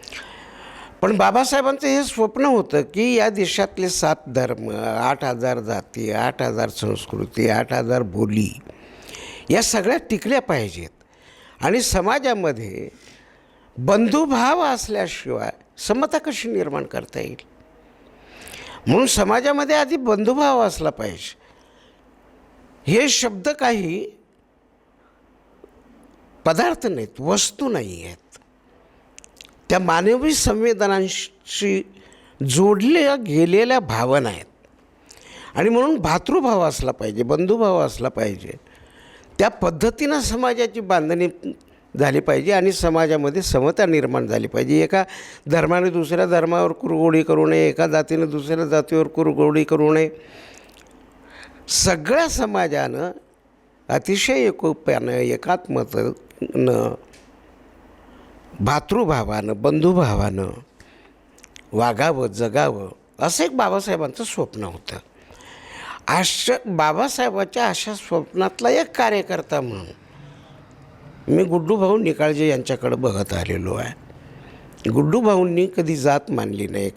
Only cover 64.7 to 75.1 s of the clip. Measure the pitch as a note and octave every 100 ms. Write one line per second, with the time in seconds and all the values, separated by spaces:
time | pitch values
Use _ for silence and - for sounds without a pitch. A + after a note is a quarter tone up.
64.7 | F2 - - - _ - - - - -
65.7 | - - - - D#3+ F3+ - - B3 A3
66.7 | E3+ D#3 D#3 C4 - B3 G3 G3 B3 A#3
67.7 | E3+ - G#3 - E3+ D3 F3+ F#3+ - A#3
68.7 | C#4+ E4 - A#3 G#3 F#3+ G3 - D3+ B2+
69.7 | G2+ F2+ - - - - - - - -
70.7 | - - - - - - D3+ F#3 E3+ D#3+
71.7 | G#3+ F#3+ A3 E3 D3+ D3+ D3 D#3 C3 B2
72.7 | B2+ B2 B2 B2+ G2+ G2+ F#2 E2+ F2+ F#2
73.7 | - A#2 - - - - - - - -
74.7 | - - A#2 D3+